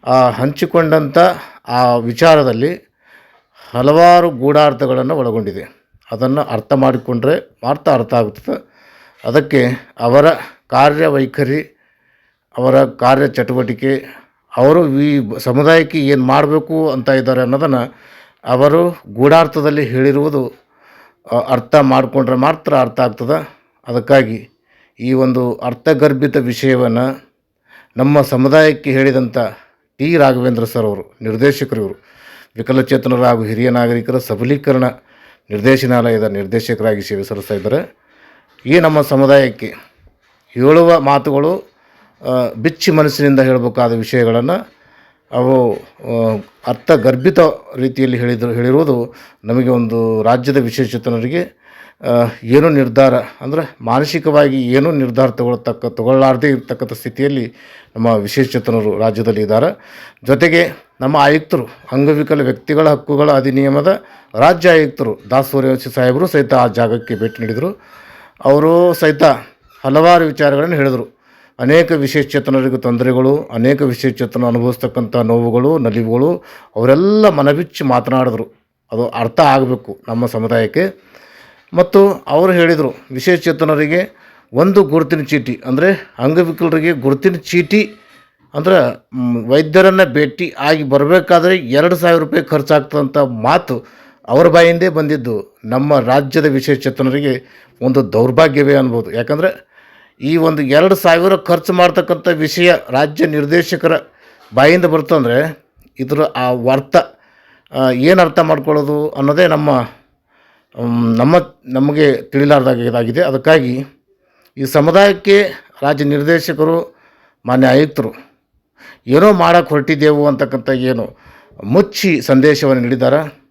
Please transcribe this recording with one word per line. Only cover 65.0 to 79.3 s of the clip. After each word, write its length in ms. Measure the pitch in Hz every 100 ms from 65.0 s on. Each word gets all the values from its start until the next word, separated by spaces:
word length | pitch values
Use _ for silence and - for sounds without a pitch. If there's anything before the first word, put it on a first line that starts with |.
| 123 104 -
ದಾಸೂರ್ಯವಂಶಿ 600 | 131 135 139 131 131 -
ಸಾಹೇಬರು 360 | 120 123 127 175
ಸಹಿತ 280 | 151 127
ಆ 120 | 131 123
ಜಾಗಕ್ಕೆ 480 | 104 117 117 -
ಭೇಟಿ 260 | 107 110 -
ನೀಡಿದರು. 400 | 113 113 165 208 _ - - - - _
ಅವರು 480 | 135 143 156 170 175
ಸಹಿತ 300 | 170 160 143 156 120 113 _ _ _
ಹಲವಾರು 400 | 135 143 165 175
ವಿಚಾರಗಳನ್ನು 520 | 160 143 147 139 160 165
ಹೇಳಿದರು. 380 | 139 127 113 _ _ _ _ -
ಅನೇಕ 340 | 127 156 170
ವಿಶೇಷಚೇತನರಿಗೂ 840 | 165 139 151 139 143 135 135 131 127
ತೊಂದರೆಗಳು, 640 | 127 120 127 127 131 143
ಅನೇಕ 400 | - 117 120 139
ವಿಶೇಷಚೇತನ 600 | 143 120 131 117 120 127
ಅನುಭವಿಸ್ತಕ್ಕಂಥ 720 | 123 117 120 117 123 127 113 120
ನೋವುಗಳು, 600 | 113 117 117 117 131 160
ನಲಿವುಗಳು, 640 | 131 110 113 120 147 175 - - _ -
ಅವರೆಲ್ಲ 520 | 120 139 196 208 214
ಮನಬಿಚ್ಚಿ 560 | 151 139 147 165 -
ಮಾತನಾಡಿದ್ರು. 600 | 143 123 120 131 127 110 - _ _ _ _
ಅದು 160 | 113 120
ಅರ್ಥ 320 | - 117